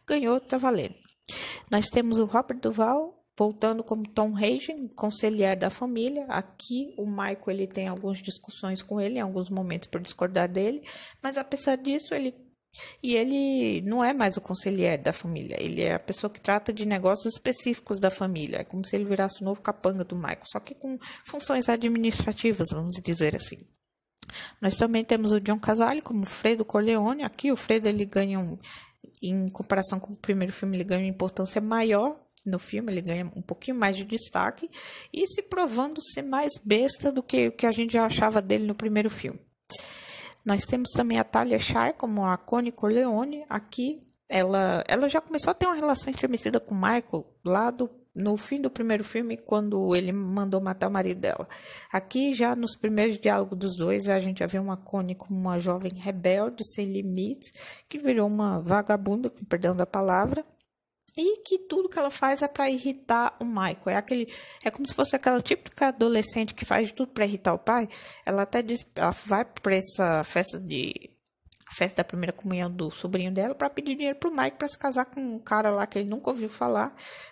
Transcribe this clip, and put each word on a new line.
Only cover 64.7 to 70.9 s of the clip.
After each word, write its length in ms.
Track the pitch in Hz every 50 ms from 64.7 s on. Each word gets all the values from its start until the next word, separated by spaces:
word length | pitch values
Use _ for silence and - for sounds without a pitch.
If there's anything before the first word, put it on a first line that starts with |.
| - - 277 -
se 60 | -
fosse 200 | - 285 - -
aquela 260 | 262 - 254 254 247
típica 460 | 247 - 415 - - - - - 285
adolescente 680 | 269 262 247 233 233 233 220 214 - - 233 220 208 -
que 100 | - -
faz 240 | - - - 226 208
de 60 | -
tudo 180 | - 262 254 -
pra 120 | - 214
irritar 300 | 202 208 190 - 185 170
o 40 | 175
pai. 300 | - - 226 247 226 208 - - - - - - -
Ela 160 | 196 196 196 202
até 180 | - - 240
diz, 240 | 240 220 233 240 - - -
ela 160 | - 175 170 180
vai 320 | - - 208 202 202 247
pra 320 | - - - - 202 190
essa 480 | 190 190 - - - 190 170 165 156 151
festa 340 | - - 170 185 - - 170
de, 340 | 190 170 151 131 131 -